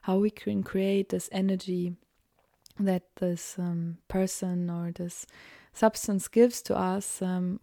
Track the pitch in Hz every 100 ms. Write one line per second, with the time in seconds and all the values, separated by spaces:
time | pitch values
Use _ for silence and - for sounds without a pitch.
0 | - 190 214 - 208 202 - 190 196 196
1 | 196 185 - 190 196 185 185 180 175 175
2 | _ _ _ _ _ _ - - 196 185
3 | - - 180 175 - - 175 170 170 165
4 | - 190 190 - 185 180 175 170 170 175
5 | 175 - - - - - - - 220 -
6 | - 196 - 226 240 - - - 185 190
7 | - - 185 185 180 190